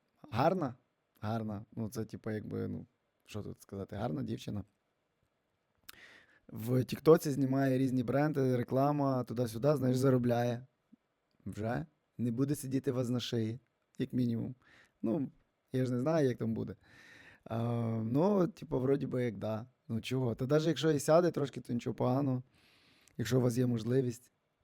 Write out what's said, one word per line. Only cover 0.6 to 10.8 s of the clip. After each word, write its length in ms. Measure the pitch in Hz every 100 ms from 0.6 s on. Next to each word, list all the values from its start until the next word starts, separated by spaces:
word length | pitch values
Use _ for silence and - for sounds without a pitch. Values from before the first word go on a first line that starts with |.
| 135 - _ _ _ -
Гарна. 440 | 107 113 107 104 110 -
Ну, 140 | 110
це, 160 | 120 107
типу, 260 | 95 110
якби, 360 | 107 110 107 101
ну, 180 | 98 101 _ _ _ -
що 180 | 104
тут 180 | 95 95
сказати, 340 | - 98 95 104
гарна 280 | 120 147
дівчина. 400 | 113 123 - 107 - _ _ _ _ _ _ _ _ _ _ _ - - - - _ _ -
В 360 | 110 113 127
Тіктоці 480 | - 107 156 170 156
знімає 460 | 135 131 135 135 127
різні 260 | 131 127
бренди, 520 | 120 135 151 143 131 123
реклама, 680 | 120 131 139 147 139 127
туди-сюди, 520 | 120 123 120 110 139 147
знаєш, 220 | 127 127
заробляє. 680 | 135 127 120 120 120 120 127 _